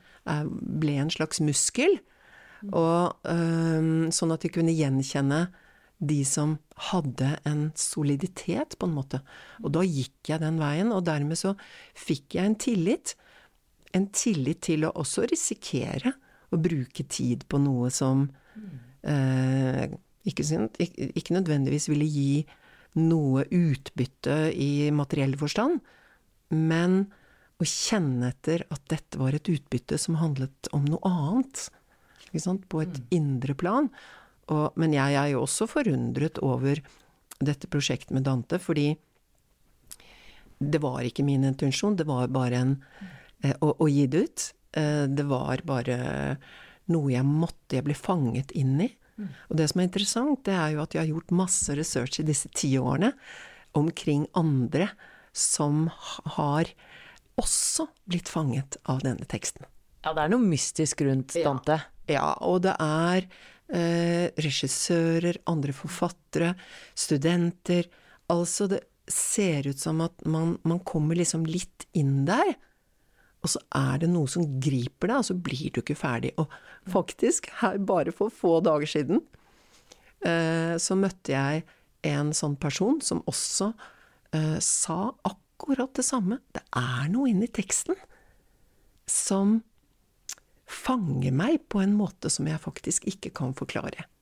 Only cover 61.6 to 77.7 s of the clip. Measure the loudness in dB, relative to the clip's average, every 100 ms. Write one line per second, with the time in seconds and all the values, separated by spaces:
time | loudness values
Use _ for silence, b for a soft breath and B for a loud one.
61.6 | 0 0 -2 -12 -2 0 0 0 0 2
62.6 | 2 0 0 2 2 2 0 B B B
63.6 | -6 0 2 2 2 2 0 -2 -2 -2
64.6 | -2 -2 0 2 4 2 0 -2 -2 -2
65.6 | -2 -4 -8 -4 -4 -4 -6 -2 0 -2
66.6 | B B B -8 -2 2 2 2 2 -2
67.6 | 0 0 0 b b b -2 0 0 0
68.6 | 0 -2 -6 _ -6 -4 -2 0 2 2
69.6 | -2 -4 -2 0 -2 -4 -2 0 0 0
70.6 | 0 0 -2 -2 0 0 0 0 -2 -4
71.6 | -6 -14 -6 0 2 4 2 2 0 -2
72.6 | _ _ _ _ _ _ _ _ -4 -4
73.6 | -4 -2 0 2 2 2 0 0 -2 0
74.6 | 0 0 -2 -2 0 0 0 -2 -4 -4
75.6 | -4 -4 -4 -4 -2 -2 -2 -2 -4 B
76.6 | B B -2 0 0 0 2 0 -4 -2
77.6 | 0